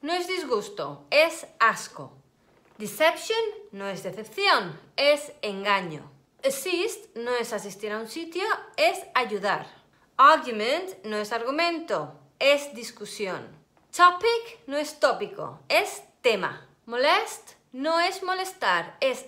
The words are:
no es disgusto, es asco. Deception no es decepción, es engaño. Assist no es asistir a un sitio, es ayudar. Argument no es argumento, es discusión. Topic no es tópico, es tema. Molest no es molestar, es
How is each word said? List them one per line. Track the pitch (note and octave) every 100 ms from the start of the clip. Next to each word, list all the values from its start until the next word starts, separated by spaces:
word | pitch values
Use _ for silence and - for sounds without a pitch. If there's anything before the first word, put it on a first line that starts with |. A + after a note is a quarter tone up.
no | C#4+
es | F4 F4
disgusto, | F4+ D4 A3 G3+ - C#3+ C#3+ -
es | C#4 E4 E4 - -
asco. | A3+ F#3+ - - C3+ - _ _ _ _ _ -
Deception | G#3+ - D#4+ E4+ - A4+ G#4+ - -
no | G3 G3
es | F3+
decepción, | F#3+ A3 G#3+ - G4+ C#4+ F3+ D3+ - -
es | C#4+ D4 D4 -
engaño. | G#3+ G3 G3+ G3 F3 D3 - - _ _
Assist | C4+ C4+ F#4 F4 G#4 - - A3+
no | A#3+
es | B3 A3+
asistir | G#3 G3+ F#3+ G#3+
a | G#3+
un | A3+
sitio, | E4 E4 F4 G#4+ - - -
es | D#4+ F#4+ - C4
ayudar. | A3+ G3+ G3 D#3+ - - _ _ _ -
Argument | C#4 D#4 B3 G#3+ A3 D#4+ F#4 - G#3+
no | G#3+
es | G#3
argumento, | A#3 A#3 D4 E4+ E4 E4 F#3 D3 - _ -
es | C4+ C#4+ C#4+ A3+
discusión. | A3+ - G#3 - G3 D#3+ A2+ - _ _ _ -
Topic | F4+ F4+ A4 A#4 - - -
no | C#4+
es | D4 -
tópico, | C#4+ - G3+ - D3+ - -
es | D#4 G4 - - _
tema. | A#3+ G3+ D#3 B2+ - _ -
Molest | A#3+ C#4+ F#4+ - - - - _
no | B3+ D4 E4
es | F4+ F#4+
molestar, | F#4 F#4 F#4+ - G#3 F3 E3 -
es | C4+ B3